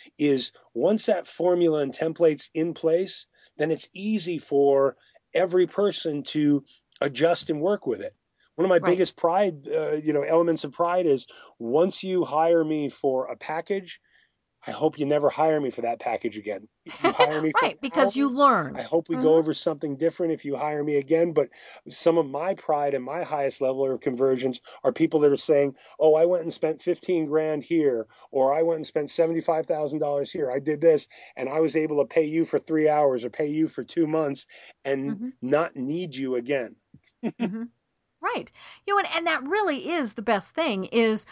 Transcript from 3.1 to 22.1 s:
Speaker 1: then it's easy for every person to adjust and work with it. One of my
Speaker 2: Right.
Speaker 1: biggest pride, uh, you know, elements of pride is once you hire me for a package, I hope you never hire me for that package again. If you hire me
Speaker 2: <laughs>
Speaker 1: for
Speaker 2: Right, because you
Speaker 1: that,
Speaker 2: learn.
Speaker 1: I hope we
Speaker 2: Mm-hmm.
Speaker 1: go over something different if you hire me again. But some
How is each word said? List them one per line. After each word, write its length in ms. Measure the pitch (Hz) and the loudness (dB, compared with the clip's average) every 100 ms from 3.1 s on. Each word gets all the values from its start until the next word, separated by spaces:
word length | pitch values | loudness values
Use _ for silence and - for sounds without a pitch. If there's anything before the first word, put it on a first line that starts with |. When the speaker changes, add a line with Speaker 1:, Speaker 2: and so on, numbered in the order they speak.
| - - _ _ - | -8 -12 _ _ -4
Speaker 1:
then 120 | 151 | -2
it's 180 | 151 - | -2 -6
easy 440 | 185 202 214 165 165 | -8 -4 -2 -2 -6
for 580 | - 143 139 139 135 - _ _ _ | -2 2 4 4 2 -2 _ _ _
every 320 | - 185 180 175 | -2 2 2 2
person 560 | - 202 165 165 147 | 2 0 0 -4 -6
to 420 | 139 156 147 147 - - _ - | -4 0 2 2 -2 -18 _ -4
adjust 500 | 143 127 165 170 - | -4 2 2 2 -2
and 100 | 151 | -2
work 260 | 170 202 - | -2 -2 -4
with 140 | 104 | -6
it. 140 | 98 - _ _ _ - | -8 -14 _ _ _ -2
One 80 | |
of 40 | 185 | 2
my 60 | 175 | 4
Speaker 2:
Right. 140 | 185 | 4
Speaker 1:
biggest 240 | 180 175 - | 2 0 0
pride, 520 | 170 180 208 151 139 | 0 2 0 -4 -6
uh, 240 | 156 151 | -4 -2
you 180 | 151 151 | -2 0
know, 100 | 147 | 0
elements 420 | 143 165 170 160 | 2 2 2 0
of 80 | 147 | -4
pride 340 | 127 170 180 175 | -2 0 2 2
is 200 | 135 - - - - | 0 -2 -20 -20 -12
once 440 | 117 139 185 - | -2 2 2 0
you 220 | 190 185 | -4 -2
hire 400 | 160 151 165 170 | 0 0 4 2
me 240 | 156 156 143 | 2 -2 -4
for 380 | - 139 131 127 | -4 -2 -2 -4
a 100 | 117 | -8
package, 640 | - 160 - 196 180 - _ _ _ _ _ _ - | -10 -8 -6 -6 -8 -16 _ _ _ _ _ _ -12
I 40 | |
hope 280 | - 151 143 | -2 -2 0
you 80 | 139 | 0
never 220 | 147 143 | 2 2
hire 320 | 139 160 156 | 2 2 2
me 100 | 139 | 0
for 100 | 120 | -4
that 180 | 117 117 | -4 -4
package 400 | - 110 117 104 | -4 -4 -6 -8
again. 300 | 101 98 107 _ | -8 -10 -12 _
If 180 | - - | -20 -2
you 80 | 349 | 0
hire 300 | - 494 311 | 2 2 2
me 80 | 311 | 0
Speaker 2:
<laughs> 60 | 415 | 0
Speaker 1:
for 80 | 466 | 0
Speaker 2:
Right, 140 | - | -2
because 360 | 269 262 285 254 | -4 0 2 2
you 120 | 277 | -2
Speaker 1:
that, 60 | |
Speaker 2:
learn. 420 | 247 285 214 143 - | 4 4 4 0 -6
Speaker 1:
I 60 | |
hope 260 | - 165 170 | -2 -2 -2
we 80 | - | 0
Speaker 2:
Mm-hmm. 80 | |
Speaker 1:
go 100 | 156 | 4
over 180 | 160 156 | 4 4
something 440 | 151 - 147 156 135 | -2 -4 -4 -4 -2
different 360 | 160 - 170 | -2 0 -2
if 120 | 156 | -4
you 120 | 143 131 | -4 -4
hire 280 | 151 151 | -4 -4
me 120 | 147 147 | -2 -2
again. 360 | 139 160 170 | 2 2 4
But 160 | 151 139 - - - - | 2 0 -4 -20 -20 -10
some 280 | 147 170 | -2 2